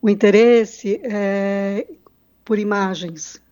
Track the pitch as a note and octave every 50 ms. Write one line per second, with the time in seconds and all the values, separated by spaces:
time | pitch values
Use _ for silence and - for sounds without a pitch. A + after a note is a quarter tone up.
0 | - G#3+ G3+ G3+ - G3+ G3+ G#3 A3+ A#3+ A#3+ A#3 A3 G#3 - - - G3+ G3+ -
1 | - B3+ G#3 G#3 G3+ G3 G3 G3+ G3 G3 G3 G3+ G3+ G3 G3 G3+ - _ D#4+ _
2 | _ _ _ _ _ _ _ _ _ - A3 G#3 G#3 G#3 G#3 G3+ G3 F#3+ F#3+ D#3+
3 | F3+ E3+ E3 D#3 - - - - _ _